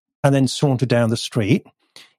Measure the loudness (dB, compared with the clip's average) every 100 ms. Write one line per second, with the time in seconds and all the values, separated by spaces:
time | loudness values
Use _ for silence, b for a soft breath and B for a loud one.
0 | _ _ 0 2 0 0 -2 0 0 0
1 | 0 -2 -4 -4 0 -2 -2 _ b b
2 | b